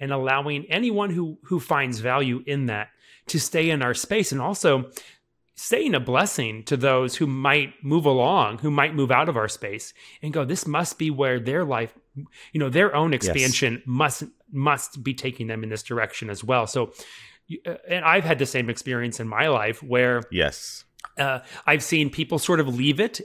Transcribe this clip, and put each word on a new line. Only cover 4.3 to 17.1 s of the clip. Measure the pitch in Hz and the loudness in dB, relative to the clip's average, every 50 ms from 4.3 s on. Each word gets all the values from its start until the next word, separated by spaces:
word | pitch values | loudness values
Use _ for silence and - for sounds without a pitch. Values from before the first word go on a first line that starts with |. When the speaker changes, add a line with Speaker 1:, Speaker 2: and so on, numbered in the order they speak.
Speaker 1:
and | 131 131 | -2 -2
also | 127 170 202 - - 165 139 131 123 - - - - - - _ _ _ _ _ _ _ _ | -2 -2 -2 2 4 4 4 4 2 -4 -10 -18 -18 -18 -20 _ _ _ _ _ _ _ _
staying | - - - - 339 330 285 180 | -14 -6 -2 0 0 2 2 0
a | 135 | 0
blessing | 123 127 123 139 196 202 - - 123 113 107 110 107 | 0 2 2 2 2 2 0 -2 -4 -4 -6 -8 -4
to | - 147 | -2 0
those | 127 123 139 131 127 131 127 - | 2 2 4 4 2 2 0 -2
who | - 165 | -2 -2
might | 143 131 135 135 139 139 151 139 131 - - | -2 0 2 2 4 4 4 2 -2 -6 -8
move | - 139 151 170 156 | -2 0 2 2 4
along, | 147 135 127 123 147 190 190 123 104 107 117 | 4 4 4 4 4 4 4 2 2 0 -2
who | - 151 | -2 0
might | 147 147 143 156 156 | 2 2 2 2 2
move | 147 139 123 | 0 2 4
out | 127 123 156 170 | 4 4 4 2
of | 143 | 0
our | 113 107 107 | 0 -2 -2
space | - - - 101 101 110 - - - - - - - - | -4 -6 -10 -10 -10 -10 -12 -16 -20 -20 -20 -20 -16 -10
and | - 151 | -8 -4
go, | 147 160 139 | -2 -2 -2
"This | 127 175 185 - | -2 -4 -4 -4
must | 156 147 156 175 - - - | -2 -2 -2 -2 -4 -4 -4
be | 160 156 | -2 -2
where | 143 131 143 131 127 123 | 0 0 0 0 0 0
their | 113 123 139 175 180 | -2 -2 -2 0 0
life, | 143 131 117 117 113 - _ _ _ - 139 147 - - - - - | 0 -2 -2 -4 -6 -8 _ _ _ -16 -16 -16 -16 -18 -20 -12 -6
you | - 156 | -2 -2
know, | 143 131 | 0 2
their | 123 165 202 208 143 | 4 4 4 4 4
own | 147 160 165 | 2 2 2
Speaker 2:
Yes. | 143 120 - | 2 2 0
Speaker 1:
expansion | 92 113 139 127 127 123 - - 120 117 123 - | 0 2 2 2 2 2 2 0 0 0 -2 -4
must, | 131 123 131 151 147 135 - 151 127 - _ _ _ | -2 0 2 2 2 0 -4 -10 -12 -16 _ _ _
must | 180 135 139 147 143 - - - - 139 | -4 -2 0 0 0 0 -2 -8 -12 -8
be | 117 139 131 | -6 -6 -4
taking | - - 131 123 - 117 113 | -4 -6 -8 -6 -6 -6 -6
them | 113 110 | -6 -6
in | 110 110 | -6 -6
this | 107 107 | -8 -8
direction | - - 120 117 110 107 - - 113 107 | -6 -6 -4 -4 -4 -4 -6 -8 -10 -8
as | 101 95 113 | -8 -6 -2
well." | 110 127 123 113 | 0 2 2 2
So, | 107 - 131 117 110 - - - - | 0 -2 -2 -2 -4 -6 -14 -20 -20